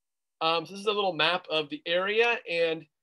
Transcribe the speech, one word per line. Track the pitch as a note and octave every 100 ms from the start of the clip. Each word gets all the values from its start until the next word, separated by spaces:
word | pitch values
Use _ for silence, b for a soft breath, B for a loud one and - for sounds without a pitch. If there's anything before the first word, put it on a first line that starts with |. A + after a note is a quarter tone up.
| _ _ _ -
Um, | D#3+ E3 D#3+
so |
this | G3
is | G#3
a |
little | G#3 G3
map | D#3 D#3 F3+ -
of | D#3 D3+
the | D3+ -
area, | F3 F#3+ A3 A#3 A3+ -
and | E3+ E3 D#3+ D#3 _